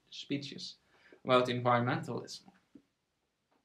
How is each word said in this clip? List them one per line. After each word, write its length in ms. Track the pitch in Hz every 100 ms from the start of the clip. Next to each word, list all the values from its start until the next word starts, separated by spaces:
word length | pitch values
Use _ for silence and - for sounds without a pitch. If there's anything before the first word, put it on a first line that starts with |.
| _
speeches 640 | - - 139 - 135 - - _ _ - - -
about 220 | 127 123
environmentalism. 920 | 123 123 120 120 160 - 117 - - - - _ - _ _ _ _ _ _ _ _